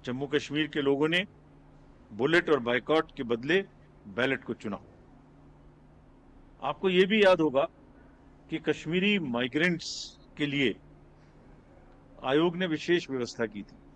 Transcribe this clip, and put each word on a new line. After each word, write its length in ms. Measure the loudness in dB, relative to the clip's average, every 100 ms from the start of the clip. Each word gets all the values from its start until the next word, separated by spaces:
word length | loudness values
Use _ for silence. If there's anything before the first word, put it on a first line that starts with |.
जम्मू 220 | -8 -8 -2
कश्मीर 400 | -2 -2 -4 -2
के 140 | 0
लोगों 260 | 0 2 2
ने 180 | 0 -2 -12 -20 -20 -20 -20 -20 -20 -18
बुलेट 360 | -2 4 4 4
और 100 | 0
बायकॉट 560 | 2 -2 2 0 0
के 80 | -10
बदले 420 | -4 -2 0 -2 -2 -18 -20 -20 -10
बैलेट 360 | -2 -2 -2
को 100 | -6
चुना। 260 | -8 -8 -10 -12 -20 -20 -20 -20 -20 -20 -20 -20 -20 -20 -20 -20 -20 -20 -20 -20 -8
आपको 260 | -6 -2 2
ये 160 | 4
भी 180 | 4 6
याद 180 | 6 6
होगा 260 | 4 2 -2 -6 -20 -20 -20 -20 -20 -20 -10
कि 80 | -6
कश्मीरी 600 | -2 -4 -2 0 2 0
माइग्रेंट्स 1000 | -2 -4 -2 0 0 -2 -6 -12 -14 -18 -20 -6
के 80 |
लिए 300 | -4 0 0 0 -14 -20 -20 -20 -20 -20 -20 -20 -20 -20 -20 -20 -20 -10
आयोग 320 | 0 2 2
ने 120 | 0 -4
विशेष 420 | -4 0 -2 -2
व्यवस्था 360 | -6 -6 -4
की 180 | -6 -6
थी। 140 | -16 -20 -20